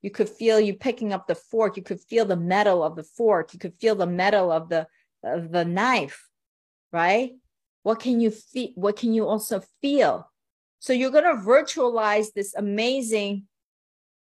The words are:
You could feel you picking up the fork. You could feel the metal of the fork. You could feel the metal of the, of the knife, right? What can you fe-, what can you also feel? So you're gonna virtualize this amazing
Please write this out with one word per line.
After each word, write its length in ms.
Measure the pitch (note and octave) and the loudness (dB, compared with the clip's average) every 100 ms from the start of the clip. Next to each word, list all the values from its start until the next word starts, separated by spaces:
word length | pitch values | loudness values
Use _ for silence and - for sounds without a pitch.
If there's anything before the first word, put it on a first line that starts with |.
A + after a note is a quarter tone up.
You 80 | G3+ | -10
could 180 | G3 G#3 | -4 -4
feel 300 | - A3+ A3 | 0 2 4
you 160 | G#3+ G3 | 2 0
picking 360 | C4+ B3 G#3+ | -4 -4 -4
up 120 | F#3+ - | -6 -4
the 100 | E3+ | -6
fork. 420 | _ A3+ G#3+ G3+ | _ 0 0 -2
You 60 | |
could 160 | F3+ F3+ | -10 -12
feel 260 | _ A3+ A3 | _ 0 2
the 100 | F3 | 0
metal 480 | E3+ F#3+ G#3 F3+ | 0 2 4 2
of 120 | D#3 E3 | 0 -4
the 80 | |
fork. 500 | D#3 _ A#3 F#3+ D#3+ | -18 _ 2 2 0
You 60 | F3 | -10
could 140 | F#3 - | -14 -2
feel 160 | A3 G3+ | 0 2
the 100 | F3 | 0
metal 460 | F3 F#3+ G3+ F3+ | 0 2 2 2
of 180 | D#3+ E3 | 0 0
the, 160 | E3 D#3+ _ _ _ | -4 -4 _ _ _
of 280 | - D3+ E3 | -6 -6 -4
the 140 | F3 E3+ | -2 0
knife, 640 | F3+ A#3 A#3+ D3 - _ _ _ _ _ _ _ | 0 2 0 -2 -12 _ _ _ _ _ _ _
right? 380 | E3+ E3+ G#3 B3+ B3+ _ _ _ _ | -2 2 2 -2 -10 _ _ _ _
What 160 | G3+ A3 | -4 -2
can 200 | B3 A#3 | 0 2
you 120 | A3+ | 2
fe-, 420 | G#3+ _ B3+ B3 - | 0 _ -8 -8 -4
what 220 | G3 G#3 | -2 -2
can 160 | A#3 | 0
you 140 | A3+ F#3+ | 0 0
also 340 | G#3+ - G3+ - _ | -2 -4 -6 -8 _
feel? 480 | C#4 C#4+ F3+ A#2+ - _ _ _ _ _ | -2 2 2 2 -8 _ _ _ _ _
So 120 | - | -4
you're 180 | B3+ C4 | -2 2
gonna 260 | C#4+ E4+ C4+ | 2 2 0
virtualize 1000 | G3 C4 D4+ - B3 A3+ G#3+ G#3 G#3+ | 4 2 2 -2 -2 0 0 0 -2
this 200 | - G3 | -6 -8
amazing 880 | - G3+ G3+ A#3 C4+ A3+ A3 G3+ G3+ G3 _ _ _ _ _ _ _ | -6 -4 -2 -2 -2 -2 -4 -2 -6 -10 _ _ _ _ _ _ _